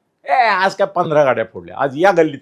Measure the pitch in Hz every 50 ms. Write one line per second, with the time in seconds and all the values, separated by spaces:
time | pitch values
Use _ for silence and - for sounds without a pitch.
0 | _ _ _ _ - - - 262 233 220 196 185 190 196 - - 196 196 - 175
1 | 175 160 151 151 147 131 120 110 110 - - 95 85 85 90 - 135 143 127 147
2 | 180 202 185 165 160 156 151 127